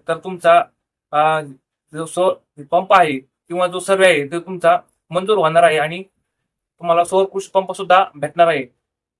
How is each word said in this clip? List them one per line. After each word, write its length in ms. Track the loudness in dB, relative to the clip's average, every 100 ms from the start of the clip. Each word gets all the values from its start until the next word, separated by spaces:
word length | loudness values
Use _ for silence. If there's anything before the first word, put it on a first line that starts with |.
| -8
तर 80 | -8
तुमचा, 460 | -8 -2 2 2 2 _ _ _ _
अ, 280 | -2 0 -2 -6 -16 _ _ _
जो 140 | -12 -8
सो-, 560 | -2 -2 -2 _ -20 -6
पंप 220 | -4 2
आहे 260 | 4 4 -2
किंवा 480 | -10 _ -12 -4 -4
जो 120 | -4
सर्व्हे 300 | -2 2 4
आहे, 180 | 2 -2
तो 140 | -8
तुमचा 380 | -10 -2 0 0 -2 _ _
मंजूर 280 | -6 -2 0
होणार 240 | 2 4
आहे 160 | 4 2
आणि 240 | -2 -6 -14 _ _ _ _ _ _ _
तुम्हाला 240 | -2 0
सौर 200 | 0 0
कृषी 260 | -2 -4 -6
पंप 180 | -4 -4
सुद्धा 320 | -6 0 2 2
भेटणार 320 | -4 -6 0 2
आहे. 180 | 0 -6 _ _ _ _ _